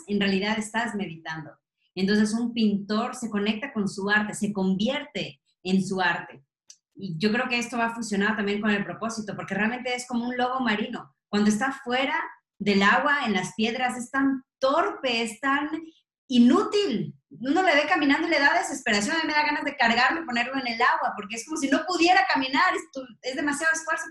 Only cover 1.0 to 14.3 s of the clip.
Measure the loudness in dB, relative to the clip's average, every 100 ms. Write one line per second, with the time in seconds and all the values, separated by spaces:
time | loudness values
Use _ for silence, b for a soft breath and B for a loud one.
1 | -6 -10 -10 -10 -12 -18 _ _ _ -2
2 | 2 4 2 0 -2 2 2 2 -2 -2
3 | -2 -6 -4 -2 -2 -2 -4 -4 -4 -4
4 | 0 0 0 -4 -4 0 0 2 0 -2
5 | -6 -8 -8 -12 _ _ 0 0 0 0
6 | 0 -2 -6 -18 _ _ _ -20 _ -14
7 | -10 0 0 0 -2 -2 -4 -2 -2 -4
8 | -4 0 0 0 -2 0 0 0 -2 -6
9 | -6 -6 -8 -8 -4 -2 -2 -2 -4 -6
10 | -4 -4 -2 -2 -2 0 -2 -2 -4 -8
11 | -14 _ _ 2 2 2 0 -4 -2 -2
12 | 0 -2 -6 -12 _ -6 2 4 6 4
13 | 4 0 0 0 -2 -2 -2 -2 -4 -4
14 | -4 0 2